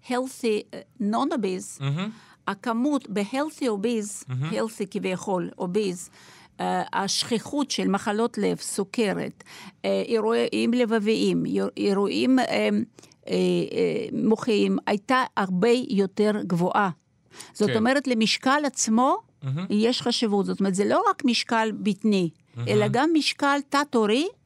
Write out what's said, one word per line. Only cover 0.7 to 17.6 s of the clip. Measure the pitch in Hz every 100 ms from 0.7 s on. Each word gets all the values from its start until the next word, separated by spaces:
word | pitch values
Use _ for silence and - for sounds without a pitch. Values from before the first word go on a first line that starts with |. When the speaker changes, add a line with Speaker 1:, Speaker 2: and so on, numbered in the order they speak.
Speaker 1:
אה, | - - _
non-obese, | 202 226 277 320 196 185 202 -
Speaker 2:
מהמם. | 139 147 202 220 - - -
Speaker 1:
הכמות | 196 247 226 262 285 -
ב-healthy | 202 202 269 302 294
obese, | 262 208 220 233 208 - -
Speaker 2:
מהמם. | 127 151
Speaker 1:
healthy | 214 220 - 196
כביכול, | 208 190 180 - 185 175 -
obese, | 185 190 202 180 - - - - - -
אה, | 185 185 -
השכיחות | - - - - 233 - 294 285
של | - 190
מחלות | 196 - 208 233 226
לב, | 196 170
סוכרת, | - - 196 - 214 170 156 - - - - _
אה, | 196 196 190
אירועים | 226 214 233 233 214 226
לבביים, | 247 233 226 208 220 202 175 165
יו-, | 190 196 -
אירועים, | 202 196 202 202 247 262
אה, |
אה, | 240 - 214 208 226 - - _ -
אה, | 185 180 175 165 - 180 156 -
מוחיים, | - 208 220 - 208 196 190 -
הייתה | 208 - 254 247 -
הרבה | 190 180 240 240 -
יותר | 196 196 - 214 208 208
גבוהה. | 170 175 - 196 160 _ _ _ - -
זאת | -